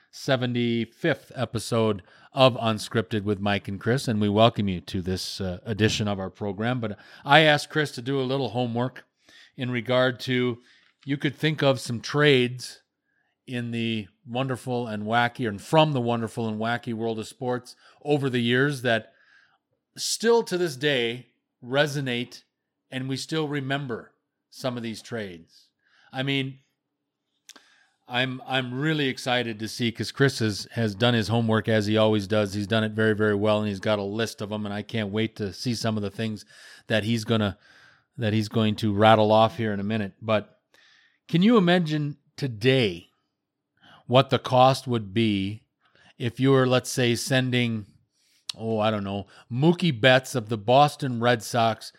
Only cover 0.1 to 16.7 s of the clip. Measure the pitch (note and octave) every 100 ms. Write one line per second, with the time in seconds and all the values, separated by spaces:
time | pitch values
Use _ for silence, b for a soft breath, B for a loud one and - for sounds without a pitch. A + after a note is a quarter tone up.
0.1 | - - C3 B2 A#2+ A#2+ A#2 A2 _ E3+
1.1 | C#3 - - A#2+ A2+ - A#2 A2 G2+ B
2.1 | B B - C3 - A#2 A2 - A#2+ G#2+
3.1 | A2 G2 G2+ G2+ G2+ - G2 - C3 -
4.1 | G#2+ G#2 G2+ A#2 - G2+ F2+ - F#2+ F2
5.1 | F#2 - - F#2+ F2 - G#2 G#2+ - G#2
6.1 | G2 F#2+ - G#2 F#2+ A2+ B2+ A2+ G2+ B
7.1 | B - C#3+ D#3 D3 - D#3 D3 - A#2+
8.1 | C#3 B2+ C3+ B2+ A2 B2 A#2 B2+ - -
9.1 | _ B B B - B2 B2 A2 B2+ B2+
10.1 | A#2+ - B2+ B2 A#2+ b b b b C#3
11.1 | C#3 D3+ A#2+ D3+ D3+ C#3+ C3 - A#2 -
12.1 | C#3+ D3 C3+ B2 B2 - - _ _ _
13.1 | _ _ _ - B2+ A#2+ A#2 A2+ A2+ F#2+
14.1 | _ - A#2 C3+ B2 - B2 A#2+ G#2+ G#2
15.1 | A#2 A#2+ - A#2+ G2 - D#3+ D#3 C#3 A#2
16.1 | A#2 A2+ - A2+ G#2+ A2+